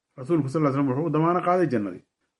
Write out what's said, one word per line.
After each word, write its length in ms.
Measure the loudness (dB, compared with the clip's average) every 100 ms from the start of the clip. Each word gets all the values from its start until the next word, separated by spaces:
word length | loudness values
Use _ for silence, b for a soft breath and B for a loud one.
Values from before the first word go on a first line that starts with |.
| _ -14
Rasuulku 300 | -2 0 0
sallallahu 260 | 0 0
alayhi 140 | 2 0
wasallam 0 |
wuxuu 180 | 0 0
u 40 |
damaano 280 | 0 2 0
qaaday 260 | 2 2 2
jannadii. 380 | 0 -2 -8 _ _ _ _